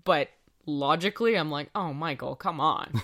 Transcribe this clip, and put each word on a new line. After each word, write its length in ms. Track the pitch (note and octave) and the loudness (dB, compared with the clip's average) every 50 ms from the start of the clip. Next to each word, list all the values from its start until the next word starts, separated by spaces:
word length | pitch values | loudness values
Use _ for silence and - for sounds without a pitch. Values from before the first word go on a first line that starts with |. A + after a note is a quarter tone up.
| - | 2
But 240 | F#3 F3 D3 C3+ - _ _ _ _ _ _ - | 2 2 2 2 -2 _ _ _ _ _ _ -8
logically, 720 | - D3 C#3+ C#3 C#3 D3+ E3 F3 G3+ G#3 - A#3 A3+ A3+ F#3 | -4 -2 0 2 2 2 2 2 -2 0 2 2 2 4 2
I'm 120 | D#3 D#3 | 2 0
like, 180 | D3 C#3+ D3 - - | -2 -4 -6 -4 -4
"Oh, 180 | G#3 F#3 D#3+ C#3 | -4 -4 -4 -4
Michael, 400 | C#3+ D#3+ E3 C#3 - - C3+ C3+ | -4 -4 -4 -4 -4 -6 -8 -6
come 260 | - - F#3+ E3 C#3+ | -4 -4 -2 0 2
on." 320 | C#3+ D#3 A#2+ - - - - A2 | 2 2 2 0 -2 -4 -4 -4